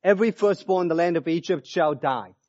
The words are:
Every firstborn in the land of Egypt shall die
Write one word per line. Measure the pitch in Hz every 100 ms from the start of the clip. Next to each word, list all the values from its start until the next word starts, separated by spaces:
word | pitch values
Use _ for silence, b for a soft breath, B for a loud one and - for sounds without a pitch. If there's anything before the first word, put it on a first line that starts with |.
Every | 185 196 226
firstborn | - 208 196 - 185
in | 180
the |
land | 160 175 170
of | 143
Egypt | 170 165 170 -
shall | 185 156 147
die | 147 127 92 _